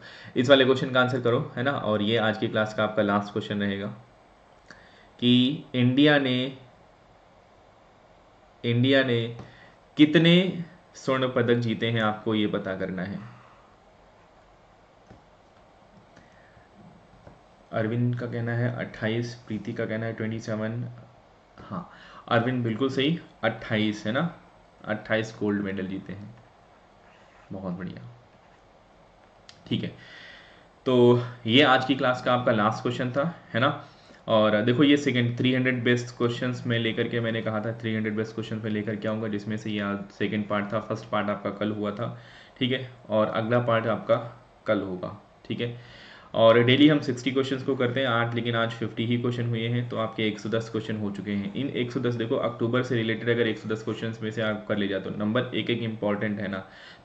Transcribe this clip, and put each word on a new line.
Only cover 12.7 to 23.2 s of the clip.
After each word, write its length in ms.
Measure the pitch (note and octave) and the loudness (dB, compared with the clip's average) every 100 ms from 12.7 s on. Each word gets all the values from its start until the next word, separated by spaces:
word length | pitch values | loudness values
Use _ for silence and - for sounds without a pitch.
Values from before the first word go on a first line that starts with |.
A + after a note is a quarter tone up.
| F#2+ | -4
करना 260 | F#2 F#2 | -4 -6
है। 160 | G2 G2 - - - - - _ _ _ _ _ _ _ _ _ _ _ _ _ - - _ _ _ _ _ _ _ - _ - - - - - - - - - - - - - - - - | -8 -10 -14 -20 -20 -20 -20 _ _ _ _ _ _ _ _ _ _ _ _ _ -20 -20 _ _ _ _ _ _ _ -20 _ -20 -20 -20 -20 -20 -20 -20 -20 -20 -20 -20 -20 -20 -20 -20 -8
अरविंद 460 | A2+ A2 A#2+ B2 B2 | -4 -2 0 -2 -2
का 60 | A#2+ | -6
कहना 260 | A#2 A#2 | -6 -4
है 240 | A#2 A#2+ A#2 | -2 -2 -2
अट्ठाईस, 580 | - - A2 A#2 A#2+ | -8 -4 -4 -2 -4
प्रीति 380 | - - G#2+ A#2+ | -10 -8 -8 -6
का 140 | A2+ A2 | -6 -4
कहना 200 | A2 A2+ | -4 -6
है 60 | |
ट्वेंटी 280 | A2 A2 A2+ | -6 -6 -6
सेवन। 480 | A2+ G#2+ A2 A#2 B2 - - - - _ _ - | -6 -6 -4 -6 -8 -12 -20 -20 -20 _ _ -20
हाँ 320 | - - - - - - - | -12 -12 -12 -18 -20 -14 0
अरविंद 360 | A#2 A#2+ B2+ | 2 2 0
बिल्कुल 260 | A#2 G#2+ C3+ | -2 0 0
सही, 280 | C3 C#3 E3+ | 0 0 0